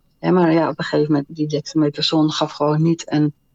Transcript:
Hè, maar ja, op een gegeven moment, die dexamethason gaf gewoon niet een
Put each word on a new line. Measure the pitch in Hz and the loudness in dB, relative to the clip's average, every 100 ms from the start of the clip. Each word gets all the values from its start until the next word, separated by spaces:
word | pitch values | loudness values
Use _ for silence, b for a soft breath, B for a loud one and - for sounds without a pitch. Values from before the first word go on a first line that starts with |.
| _ _ | _ _
Hè, | 165 | 0
maar | 180 170 | 2 4
ja, | 165 156 | 2 0
op | 156 | -4
een | |
gegeven | 165 147 151 | -4 -2 0
moment, | 147 143 165 | 0 -2 -6
die | 151 | -4
dexamethason | 147 - 160 147 151 156 160 156 | -4 -4 0 0 0 -2 2 0
gaf | - 156 | 0 -4
gewoon | - 147 151 | -2 0 2
niet | 165 165 - | 2 0 -2
een | 151 151 - _ | 0 0 -2 _